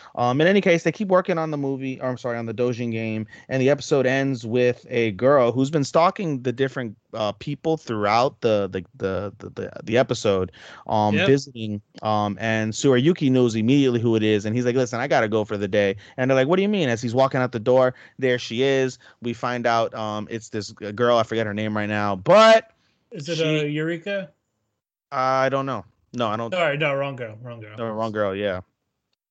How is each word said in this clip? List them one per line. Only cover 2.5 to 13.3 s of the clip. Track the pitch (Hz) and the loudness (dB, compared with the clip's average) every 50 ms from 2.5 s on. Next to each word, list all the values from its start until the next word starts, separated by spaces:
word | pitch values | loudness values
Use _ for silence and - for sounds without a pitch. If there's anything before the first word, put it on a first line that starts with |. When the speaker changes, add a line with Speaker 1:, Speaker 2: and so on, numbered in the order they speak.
| 110 | -4
Speaker 1:
Dojin | 104 123 123 120 110 123 120 113 | -2 -2 -2 -2 -2 -4 -4 -4
game. | 113 113 110 110 110 107 - - - - - | -4 -4 -4 -4 -4 -6 -8 -12 -18 -10 -4
And | 127 131 | 0 2
the | 127 131 | 4 4
episode | 143 143 127 - 151 139 127 | 2 2 0 2 2 2 4
ends | 127 131 135 135 135 135 117 113 | 4 2 2 0 0 -2 -4 -4
with | 113 110 123 123 123 120 - - - | -2 0 2 2 2 0 -2 -6 -6
a | - 120 117 113 101 | -2 -2 0 -2 0
girl | 92 120 131 147 143 104 117 120 | 2 4 4 6 6 4 4 2
who's | 127 135 135 | 0 0 0
been | 160 156 139 | 0 -2 -2
stalking | - - 160 165 185 190 - 208 165 147 127 120 | 0 2 2 2 2 2 -2 -4 -6 -4 -4 -4
the | 131 120 | -4 -2
different, | 123 135 135 - 139 123 110 101 _ _ _ - | -2 -2 -4 -4 -6 -8 -10 -10 _ _ _ -8
uh, | 117 107 104 101 | -6 -4 -4 -4
people | - - - 147 - - 165 160 156 | -6 -8 -10 -8 -6 -2 -2 -2 -2
throughout | - - 117 107 104 101 107 120 123 147 - _ - | -4 -6 -4 -2 0 2 2 4 2 2 0 _ 0
the, | 117 107 104 101 92 | 0 2 2 0 -2
the, | 95 98 87 - _ | -6 -8 -10 -10 _
the, | - 101 95 95 90 101 101 95 - | -8 -6 -4 -4 -4 -6 -8 -10 -14
the, | - - - - 98 | -16 -14 -12 -12 -12
the, | 92 - - - | -12 -12 -12 -6
the | - 110 120 | 0 2 2
episode, | 135 - 123 - - 110 98 95 92 92 - - - - - - - | 2 2 0 -2 0 0 2 0 0 -4 -8 -14 -20 -20 -20 -16 -8
um, | - - 107 107 104 104 | -4 0 0 2 2 2
Speaker 2:
Yep. | 156 180 | 2 2
Speaker 1:
visiting. | 196 139 143 139 139 127 120 110 107 104 101 - _ _ - - | 2 2 2 0 -4 -12 -10 -8 -8 -8 -8 -10 _ _ -8 -4
Um, | 110 107 107 104 104 101 - | -2 0 0 0 -2 -4 -4
and | 110 113 110 110 110 110 107 | -2 -2 0 0 -2 -4 -4
Tsurayuki | - - 139 131 123 123 156 180 - 156 131 | 0 2 4 4 4 4 2 2 2 2 2